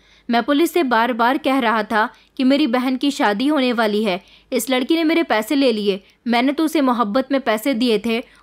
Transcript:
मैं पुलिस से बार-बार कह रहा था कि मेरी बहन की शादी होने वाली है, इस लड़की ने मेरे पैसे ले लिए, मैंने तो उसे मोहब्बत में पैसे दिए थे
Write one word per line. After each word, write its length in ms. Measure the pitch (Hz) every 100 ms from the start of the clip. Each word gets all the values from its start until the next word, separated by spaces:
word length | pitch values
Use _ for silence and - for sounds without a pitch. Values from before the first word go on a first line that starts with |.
| _ _ -
मैं 140 | 240
पुलिस 300 | 233 285 330
से 100 | 359
बार-बार 540 | 277 233 233 233 233 277
कह 220 | 294 269
रहा 240 | 240 220
था 260 | 208 220 233 - _ -
कि 60 |
मेरी 240 | 262 277 294
बहन 300 | 247 254 262
की 140 | 285
शादी 360 | 269 214 208 262
होने 260 | 302 254
वाली 300 | 233 220 208
है, 200 | 220 180 - - -
इस 160 | 254 -
लड़की 260 | 254 247 330
ने 80 |
मेरे 200 | 320 330
पैसे 320 | 330 320 330 294
ले 160 | 269
लिए, 320 | 220 202 190 - _ 240
मैंने 240 | 233 254
तो 140 | 294 320
उसे 160 | 330
मोहब्बत 500 | 269 233 220 208 262
में 100 | 269
पैसे 320 | 269 320 294
दिए 280 | 233 247 214 220
थे 180 | 226 - _